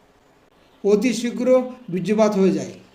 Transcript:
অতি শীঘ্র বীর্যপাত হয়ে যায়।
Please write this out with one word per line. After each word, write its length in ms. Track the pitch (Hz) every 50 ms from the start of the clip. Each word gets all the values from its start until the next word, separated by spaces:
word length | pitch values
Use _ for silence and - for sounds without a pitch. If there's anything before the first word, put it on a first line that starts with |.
| _ _ _ _ _ _ _ _ _ _ _ _ _ _ _ _ -
অতি 280 | 196 208 208 214 254
শীঘ্র 580 | 226 - 233 240 - - 247 254 254 254 254 - - - - -
বীর্যপাত 480 | 170 185 170 196 214 214 220 208 208 190
হয়ে 140 | 190 185
যায়। 200 | - - - - - - - _